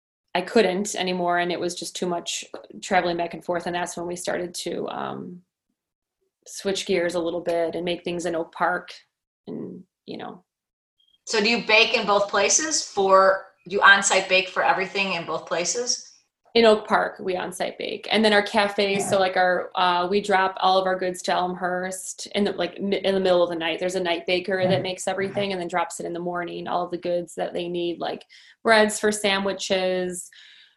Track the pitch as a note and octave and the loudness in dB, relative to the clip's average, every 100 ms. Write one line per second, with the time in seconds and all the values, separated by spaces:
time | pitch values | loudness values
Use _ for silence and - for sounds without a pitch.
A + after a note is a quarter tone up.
0 | _ _ _ F3 F3+ A#3 F#3+ F3+ G3+ - | _ _ _ -6 0 4 4 2 -4 -4
1 | F#3 F3+ F3 F3 F3 F3 F3 E3+ - - | -2 -2 0 0 0 -2 -4 -6 -10 -6
2 | F3+ F3 - - - - - G#3 - F#3 | -4 -4 -6 -10 -10 -16 -16 -14 0 2
3 | F3 E3+ E3+ E3 - F3 F3 F3 F3 - | 2 -2 -4 -8 -6 -4 -4 -4 -6 -6
4 | F3 F3 - F3+ F3 F3+ F3 D#3+ - - | -8 -8 -4 -4 -6 -8 -8 -6 -6 -6
5 | - - - F3+ _ _ _ _ _ _ | -8 -8 -12 -14 _ _ _ _ _ _
6 | _ _ _ _ - - G3 F#3+ - F#3 | _ _ _ _ -18 -8 -4 -4 0 0
7 | F3 F3 E3 E3+ E3+ E3+ E3 E3+ F3 E3+ | 0 -2 -4 -4 -2 -2 -2 -2 -4 -4
8 | F3+ F3 F3 E3 E3 - E3+ F3+ - - | -4 -6 -4 -4 -6 -2 0 0 -8 -20
9 | _ _ _ _ - - F#3+ - - _ | _ _ _ _ -14 -12 -12 -14 -20 _
10 | - - - - _ _ _ _ _ _ | -16 -12 -12 -16 _ _ _ _ _ _
11 | _ _ - A3+ A3 A#3 - G#3+ A3 A#3 | _ _ -4 0 2 0 4 4 6 2
12 | G3+ G#3 G3+ G#3 G#3 - D#4 D4+ - - | 2 2 2 2 2 2 0 -4 -4 0
13 | F#3+ F#3+ - - - _ F3 - E3+ G3+ | 6 8 8 4 -2 _ -6 4 6 6
14 | - F#3+ F#3 F#3 F#3 F#3+ D3+ E3+ F#3 G3 | 6 2 2 0 0 0 0 2 -2 -4
15 | G3 E3+ D#3+ D#3+ - F3 F3 A#3+ B3 - | -4 -4 -6 -8 -4 -4 -2 -2 -2 -4
16 | - _ _ _ _ A#3 A3+ G#3+ - F#3 | -6 _ _ _ _ 6 8 6 4 0
17 | - - G3+ F3+ F3+ F3+ F#3 - - - | 0 -4 -6 -4 -6 -4 -6 -6 -8 -8
18 | - G#3 A3 G#3 G#3 A3+ G3+ G3+ G3+ G3 | 0 2 4 4 2 0 0 0 0 0
19 | G3 G3+ F#3 F#3 F#3 F3+ - - F3+ F3 | 2 2 2 2 2 2 -2 0 2 2
20 | F3+ G3+ G3+ F#3+ F#3+ F#3 F#3 F#3+ F#3+ F#3 | 2 0 2 2 2 2 2 4 2 0
21 | F#3 F3+ - F3 F3+ F3+ F3+ F3+ F#3 F#3 | -2 -4 -2 0 0 -2 -4 -2 -4 -8
22 | - - - - G3+ - F3 - G3 F#3+ | -12 -12 -6 0 0 0 -4 -4 -2 0
23 | G3 G3 F#3 F3 F3 E3+ E3 D#3+ F3+ F#3 | 0 2 4 4 4 0 -2 -2 -2 -2
24 | F3 E3+ F3+ F3+ F3+ F#3+ F#3 F#3 F#3 F#3 | -2 -2 0 0 0 0 2 2 0 -4
25 | - F#3+ G3 G3+ G3+ F#3 E3+ F3+ E3 - | -4 -4 -4 -2 -4 -4 -4 -4 -4 -6
26 | E3+ E3+ F3 F3 E3+ F3 F3 F3 F3+ F3 | -8 -6 -6 -6 -6 -8 -4 -4 -4 -6
27 | F3 F3 E3+ - F3+ F3 F3 F3 F3 D#3+ | -4 -4 -4 -6 -6 -4 -6 -4 -4 -4
28 | E3 - - - - _ A3+ A3 G#3+ G#3 | -6 -8 -12 -20 -20 _ 4 6 6 4
29 | G#3+ G#3 G3+ G3 G3 F#3+ - F#3+ F#3 F#3 | 0 0 0 0 0 -4 -2 0 0 0
30 | F3+ F3+ - - - - _ | -2 -6 -12 -20 -20 -20 _